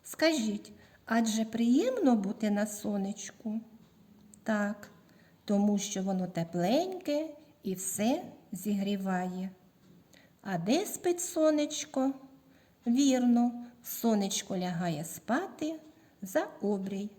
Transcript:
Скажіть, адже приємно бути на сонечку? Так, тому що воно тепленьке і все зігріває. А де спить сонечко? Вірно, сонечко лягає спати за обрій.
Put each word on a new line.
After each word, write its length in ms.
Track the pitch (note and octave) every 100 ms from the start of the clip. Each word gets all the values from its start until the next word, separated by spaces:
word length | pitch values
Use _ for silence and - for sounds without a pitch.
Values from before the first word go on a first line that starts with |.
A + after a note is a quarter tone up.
Скажіть, 680 | - - D#4+ D#4 A3 G#3 - - - - -
адже 380 | A3+ A3+ G#3+
приємно 720 | A3 A#3 A#3 C4 A#4+ B4+ D4 A3+
бути 340 | G3 G#3+ G#3+
на 160 | G#3 G#3+
сонечку? 920 | - G#3 G3+ G3 G#3 - - A3+ A3 - - - _ - - - -
Так, 480 | - G#3+ G3+ G#3+ - - _ - - _
тому 340 | - G3+ G#3 G3+
що 240 | - G3
воно 240 | F#3+ F#3 F3+
тепленьке 1000 | E3+ E3 F3 F3 C#4 F#4+ F#4 - D4 D#4 - - _
і 120 | G#3
все 480 | F3+ - - A3 D#4 - - -
зігріває. 960 | F#3 G#3+ G3+ G3 G3+ F#3+ F3+ F#3 F#3 F#3 - _ _ _ - _ - - _
А 160 | - F3+
де 280 | F3 D4+ G#4
спить 340 | - F4+ F4
сонечко? 920 | - D#4+ D#4 D4+ D4 D4+ - C4+ C4 C4+ - - _ _ _ _ A#3+
Вірно, 680 | A#3+ C#4+ B3+ B3 A#3+ A#3+ A#3+ - -
сонечко 760 | - - A#3 G#3+ G3 - - F#3+
лягає 480 | F3+ E3+ F3 D3+
спати 680 | D#3+ - - C4 F#4+ - D#4 D#4+ - - _ _
за 240 | F#3+ D4+ G#4 -
обрій. 500 | G3+ G3+ F#3+ G3 G#3